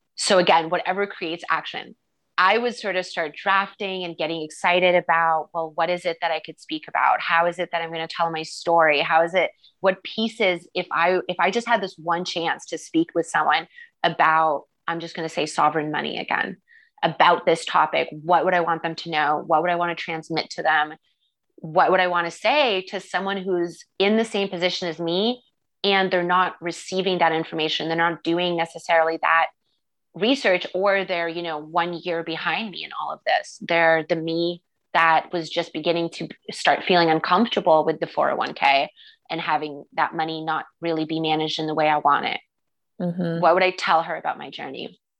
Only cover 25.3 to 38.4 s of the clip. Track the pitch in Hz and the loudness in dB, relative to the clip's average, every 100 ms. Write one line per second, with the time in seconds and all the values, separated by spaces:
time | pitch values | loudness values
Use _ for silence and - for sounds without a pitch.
25.3 | 247 _ _ _ _ 202 196 190 180 175 | -2 _ _ _ _ 0 2 2 0 2
26.3 | 180 180 - 170 165 - 185 185 180 165 | 2 2 -2 -8 -8 -6 -4 0 2 2
27.3 | 160 160 165 156 - 156 165 170 165 165 | 0 -2 -4 -2 -2 -2 0 0 -2 -2
28.3 | 170 180 170 170 165 - 165 160 165 160 | 0 0 -2 -4 -6 0 2 2 2 2
29.3 | 165 165 - _ _ _ _ _ 165 214 | 2 2 -4 _ _ _ _ _ -4 0
30.3 | 277 226 180 - 185 196 196 185 175 170 | 2 2 2 0 -2 2 0 0 -4 -4
31.3 | 170 170 156 156 170 170 170 175 170 165 | -6 -6 -8 -4 -2 -2 -4 -4 -4 -4
32.3 | 160 175 165 220 160 151 151 151 156 - | -6 -4 -4 -6 -10 -14 -10 -10 -6 -2
33.3 | - - - - 170 165 160 156 170 160 | -2 -2 -10 -2 2 4 4 2 -2 -2
34.3 | 165 170 175 _ _ _ - 165 160 - | -2 -2 -4 _ _ _ 2 4 4 0
35.3 | 180 156 170 165 156 156 170 170 - 165 | -6 -6 -6 -6 -4 -2 0 -2 -6 -12
36.3 | - - - - 147 - 180 165 160 - | -12 -16 -4 0 0 2 4 4 2 2
37.3 | 180 233 - 180 156 156 156 160 - 143 | 2 2 0 4 4 4 -2 -4 -2 -2
38.3 | 139 | 0